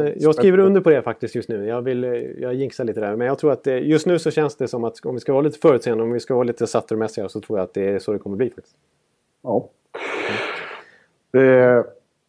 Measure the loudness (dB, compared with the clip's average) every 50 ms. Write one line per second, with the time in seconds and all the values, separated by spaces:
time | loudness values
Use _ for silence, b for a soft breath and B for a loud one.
0 | 0 -2 -4 0 2 2 4 6 4 4 6 6 4 6 4 4 4 4 4 4
1 | 2 -2 -6 -6 -8 -6 -6 -6 -6 -6 -6 -6 -4 -4 -4 -4 -4 -4 -4 -4
2 | -2 -4 -4 -4 -6 -8 -10 -8 -8 -6 -4 -4 -4 -6 -6 -6 -6 -6 -4 -4
3 | -4 -4 -2 -2 -2 -2 -2 0 0 0 0 0 -2 -2 -2 -2 0 2 2 2
4 | 2 2 0 0 0 -2 0 0 -2 -2 -2 _ -6 -6 -4 -4 -6 -6 -6 -8
5 | -10 -8 -8 -8 -4 0 0 2 2 0 -2 2 2 4 4 4 2 -2 -2 -2
6 | -2 -2 -2 -4 -4 -2 0 0 0 0 -2 -4 -4 -2 -2 -4 -2 -2 -4 -4
7 | -4 -4 -6 -8 -10 -8 -10 -12 -8 _ -4 -4 -4 -4 _ -4 -2 -2 -2 -2
8 | -2 -4 -6 -4 -4 -8 -4 -4 -4 -4 -4 -10 -20 _ _ _ _ _ _ _
9 | _ _ _ _ _ _ _ _ _ -2 -2 -2 -2 -4 _ _ _ _ _ B
10 | B B B B B B B B B B B B B B B B B B B B
11 | B B B _ _ _ 2 4 6 6 6 6 6 6 4 4 2 -2 -8 _
12 | _ _ _ _ _